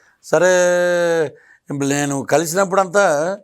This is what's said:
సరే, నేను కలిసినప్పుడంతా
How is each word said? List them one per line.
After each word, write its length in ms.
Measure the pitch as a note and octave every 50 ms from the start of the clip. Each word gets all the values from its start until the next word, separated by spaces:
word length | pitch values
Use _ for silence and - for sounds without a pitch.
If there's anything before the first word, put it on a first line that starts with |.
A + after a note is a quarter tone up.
| _ _ _ _ -
సరే, 300 | - - D#3 F3 F#3 F#3 F3+ F3+ F3+ F3 F3 F3 F3 F3 F3 F3 E3+ E3 E3 D#3 C3+ - - _ _ - _ _ - D3
నేను 480 | C#3 C#3 C#3 C#3+ C#3+ C#3+ C#3+ C#3 C#3 B2+
కలిసినప్పుడంతా 1120 | - C#3+ D3+ E3+ D#3+ D#3+ F#3+ G3 F3 F#3+ G3 F#3+ F3+ E3 G3+ G3+ F3+ D3+ C#3+ D#3+ F3+ G3 G#3+